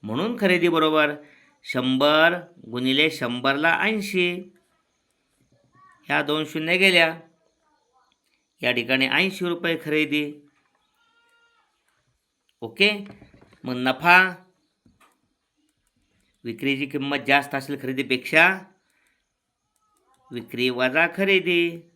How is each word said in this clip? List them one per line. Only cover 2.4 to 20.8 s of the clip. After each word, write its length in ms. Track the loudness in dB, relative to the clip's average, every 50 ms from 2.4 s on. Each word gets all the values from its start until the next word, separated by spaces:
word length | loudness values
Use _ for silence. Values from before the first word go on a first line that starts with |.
| -8 -12 -20 _ -18
गुणिले 440 | -10 -8 -4 -2 -2 2 2 2 0
शंभरला 640 | 0 -4 -6 -6 -6 -2 0 0 0 2 2 0 0 2
ऐंशी, 480 | 0 -2 -2 -4 -6 -4 -2 -2 -2 -2 -2 -6 -10 -16 _ _ _ _ _ _ _ _ _ _ _ _ _ _ _ _ _ _ _ _ _ _ _ _ _ _ _ _ _ _ _ -4
ह्या 120 | -4 -2 -2
दोन 220 | -2 -2 -4 -4
शून्य 320 | -6 -8 -8 -4 -2 0
गेल्या, 380 | 2 2 4 4 4 4 2 0 -6 -16 _ _ _ _ _ _ _ _ _ _ _ _ _ _ _ _ _ _ _ _ _ _ _ _ _ _ _ -2
या 100 | -2 0
ठिकाणी 340 | 0 -2 -2 0 0 0 0
ऐंशी 360 | 0 0 0 -2 -2 -4 -4
रुपये 320 | -4 -4 -4 -4 -4 -4 -4 -4
खरेदी. 380 | -4 -2 -2 -2 0 -2 -4 -4 -4 -8 -14 -20 _ _ _ _ _ _ _ _ _ _ _ _ _ _ _ _ _ _ _ _ _ _ _ _ _ _ _ _ _ _ _ _ _ _ _ _ _ _ _ _ _ _ _ -16
ओके, 280 | -14 0 2 2 2 2 0 -8 -14 -18 -20 -20 -20 _ -20 -20 _ _ _ _
मग 120 | -8 -6 -2
नफा, 400 | 0 0 -2 0 4 6 6 8 6 4 -2 -10 -18 _ _ _ _ _ _ _ _ _ _ _ _ _ _ _ _ _ _ _ _ _ _ _ _ _ _ _ _ _ _ _ _ _ _ _ _ _ _ _ _
विक्रीची 420 | -12 -10 -6 -2 -4 -2 -2 -4
किंमत 400 | -6 -6 -6 -4 -4 -4 -6 0
जास्त 280 | 2 2 2 2 0 -8
असेल 260 | -8 -6 -6 -10 -8 -6
खरेदीपेक्षा, 640 | -8 -4 -4 -2 -2 -2 -4 -2 0 2 4 4 4 2 -2 -8 -18 _ _ _ _ _ _ _ _ _ _ _ _ _ _ _ _ _ _ _ _ _ _ _ _ _ _ _ _ _ _ _ _
विक्री 380 | -14 -14 -14 -12 -6 -2 -2 -2
वजा 360 | 0 0